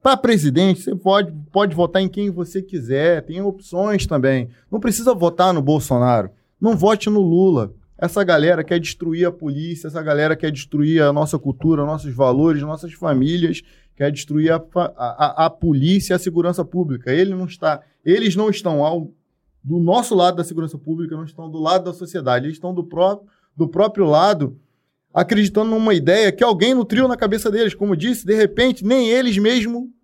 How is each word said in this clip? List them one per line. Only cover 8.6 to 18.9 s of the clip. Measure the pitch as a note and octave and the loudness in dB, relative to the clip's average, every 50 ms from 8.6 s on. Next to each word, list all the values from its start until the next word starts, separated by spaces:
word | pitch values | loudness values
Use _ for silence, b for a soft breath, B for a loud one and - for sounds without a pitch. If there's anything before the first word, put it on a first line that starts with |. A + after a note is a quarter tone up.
| D#3 | 0
quer | - F3+ E3+ | -2 -2 -2
destruir | D#3 D3+ - _ F3 E3 D#3+ E3+ F3+ | -2 -4 -10 _ -6 -6 -2 0 0
a | F3 | -2
polícia, | F3 F3 E3 D3 C3+ D3 D#3+ E3+ E3+ D#3 - | -2 -4 -8 -8 -6 -6 -6 -8 -10 -10 -12
essa | D#3 D3 E3 | -10 -10 -8
galera | D#3 D#3 D3 D3 D3+ D#3 D#3+ | -2 0 0 2 2 0 0
quer | D#3 - D#3 D3 | 0 -2 -4 -4
destruir | C3+ - _ - D3 D3 D3+ D#3+ D#3+ | -6 -10 _ -2 0 2 2 4 4
a | D3 C#3+ | 4 4
nossa | C#3+ D3 D3+ D3 - | 4 2 -2 -2 -2
cultura, | D3 - C#3+ B2+ - - D#3+ E3 D3 C#3+ | -4 -4 -4 -6 0 2 2 2 2 0
nossos | D3 D#3 D#3 D3+ D3 A#2+ | -4 -4 -6 -8 -10 0
valores, | B2 C#3 B2+ B2+ C3+ D#3 E3 D#3 D3 | 2 2 4 4 4 4 4 2 0
nossas | C#3 D3+ D#3+ D3+ - E3+ D#3+ | -2 -6 -10 -10 -12 -16 -14
famílias, | - F3 D#3+ C#3+ B2+ C3 D3+ E3+ F3 E3 E3 - - b b b b b b b | -6 -2 0 0 2 2 2 0 0 0 -2 -2 -6 b b b b b b b
quer | _ C#3+ D3 | _ -2 -2
destruir | D3 C#3+ - - D3 D3+ D#3 D#3+ E3 | -2 -6 -8 -4 -2 0 2 2 0
a | |
fa-, | E3 E3 - _ F3+ F3 C#3 - | 0 -2 -4 _ -4 -4 -4 -6
a, | - B2 A#2+ - - D3+ C#3+ - - D#3+ | -6 -8 -8 -2 -2 -2 -2 2 0 -2
a, | |
a | D#3+ | -2
polícia | - _ E3 E3+ D3 C3+ C3 E3 F#3+ G3+ - - F#3 | -2 _ -2 0 0 2 2 2 2 0 2 0 -2
e | |
a | F3 | -2
segurança | F3+ F#3 E3 E3+ E3 F3 F3 F#3+ E3 | -2 -2 -2 0 0 0 -2 -4 -6
pública. | C3+ - F3+ F3+ D3+ C3 A#2+ A#2+ B2 | -4 -4 -4 -4 -2 -4 -6 -2 -2
Ele | C3 E3 F#3+ G3 F#3+ | 2 2 2 0 0
não | F#3 F#3 | -6 -8
está, | F3 - _ - D#3 D3+ C#3 b b b b _ | -10 -10 _ -2 -2 -2 -2 b b b b _
eles | D#3+ F#3 A3+ A3 G#3 E3+ | 0 2 2 2 0 0
não | F#3+ G#3+ G#3+ | 0 0 0
estão | G3 G3 - F3+ D#3 C#3+ C#3+ | -2 -2 -4 -2 -2 0 0
ao, | D#3 | 0